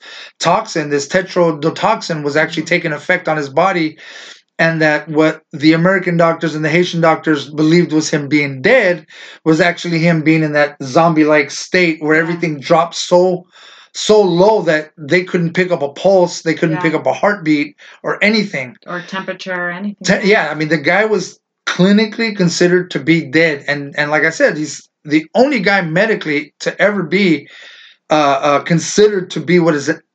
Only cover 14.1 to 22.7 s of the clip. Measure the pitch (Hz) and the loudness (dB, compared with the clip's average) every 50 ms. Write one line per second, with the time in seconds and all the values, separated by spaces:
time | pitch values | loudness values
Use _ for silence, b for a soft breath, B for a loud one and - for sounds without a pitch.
14.1 | 214 214 202 180 170 170 190 220 220 208 165 165 156 151 151 - _ 170 151 135 | 4 4 4 4 2 4 4 4 4 2 2 0 0 0 -2 -6 _ -16 -4 -2
15.1 | 170 185 180 - - 180 170 165 165 180 180 170 175 147 143 139 - - - 190 | -2 -2 0 -2 -2 -2 -2 -2 -2 -2 -2 -2 -2 -2 -4 -6 -6 -2 0 2
16.1 | 196 185 175 175 - - - 165 156 - 180 165 156 - 165 156 151 147 131 131 | 4 4 2 2 -2 -4 -4 -4 -2 0 0 0 0 0 -2 -2 -2 0 -2 -2
17.1 | 131 - - 208 208 196 160 151 151 143 147 147 - B B B B B B 151 | -2 0 0 -2 -2 -2 -2 0 0 0 -2 -4 -8 B B B B B B -8
18.1 | 156 - 190 208 226 214 196 202 - 139 127 120 104 _ _ - 175 175 175 - | -4 0 0 0 2 0 -2 -2 -6 -8 -10 -12 -14 _ _ -14 -12 -12 -12 -10
19.1 | 196 190 185 190 185 185 - 190 180 180 175 175 175 185 202 208 202 - 180 180 | -10 -10 -8 -10 -12 -12 -10 -10 -8 -6 -6 -6 -8 -8 -8 -10 -10 -4 -2 0
20.1 | 208 - 214 190 214 208 160 147 151 151 156 151 165 151 139 165 180 202 220 214 | 0 2 2 2 2 2 0 -2 -4 -4 -2 -2 -2 0 0 0 2 2 2 2
21.1 | 208 185 - - - _ _ _ _ _ _ - - - 180 196 202 214 220 208 | 0 -2 -2 -6 -12 _ _ _ _ _ _ -6 0 2 4 4 4 4 2 0
22.1 | - - 226 220 208 202 180 170 - - 175 175 | -2 -4 -4 -4 0 0 0 0 2 2 2 2